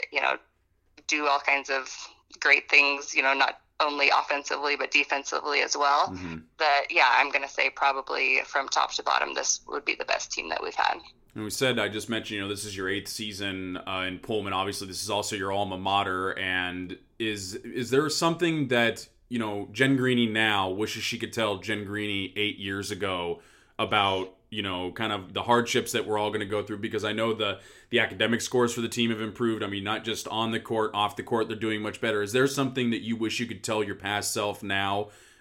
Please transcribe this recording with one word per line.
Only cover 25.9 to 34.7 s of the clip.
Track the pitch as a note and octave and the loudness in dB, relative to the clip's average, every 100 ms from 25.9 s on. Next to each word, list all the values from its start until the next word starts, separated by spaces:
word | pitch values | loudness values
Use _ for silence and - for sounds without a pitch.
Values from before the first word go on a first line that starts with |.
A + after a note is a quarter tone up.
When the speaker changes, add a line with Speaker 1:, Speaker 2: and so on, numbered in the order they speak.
Speaker 2:
that | A#2 G#2 | -2 0
we're | G#2+ | 0
all | G#2 | 0
gonna | G#2 | -2
go | G2+ G#2 | -2 -4
through? | G2+ G#2 | -4 -6
Because | G#2+ G#2+ | -4 -2
I | G#2 | -2
know | G#2+ A2+ | 0 0
the, | G#2+ G#2 F#2+ - - - | 0 -2 -4 -10 -20 0
the | A2+ | 2
academic | A2 F#2+ A2 A#2 | 2 2 2 2
scores | - B2 A#2+ | 2 4 4
for | A#2+ | 2
the | A2+ | -2
team | A#2 A#2 | 0 0
have | A2 | 0
improved. | A2 F#2+ A#2 A2 | -4 0 0 0
I | G#2 | -2
mean, | G2+ | -4
not | G2 A2 | -2 -2
just | A2+ G#2 - | -2 -6 -4
on | G#2+ A2+ | -2 0
the | A2+ | -2
court, | - A2+ G#2+ | -2 0 2
off | G#2 G#2 - | 2 0 0
the | |
court, | G2 A#2 A2+ | -2 0 0
they're | G#2+ | -2
doing | A2 G#2+ | -2 -2
much | G#2+ G2+ | -4 -2
better. | A#2 G#2+ | 0 0
Is | G2+ | 2
there | B2 C#3 | 4 4
something | C#3 C3+ C3 A#2+ | 4 0 2 0
that | A2 | 0
you | G#2+ A2+ | -2 0
wish | A2 G#2 | 0 -2
you | A#2 | -4
could | G2 | -4
tell | - G#2+ | -2 0
your | G2+ | 0
past | G2 G2 G#2 F#2+ | -4 -2 -2 -2
self | A2+ G#2 F#2+ | 0 -2 -2
now | G2+ | -2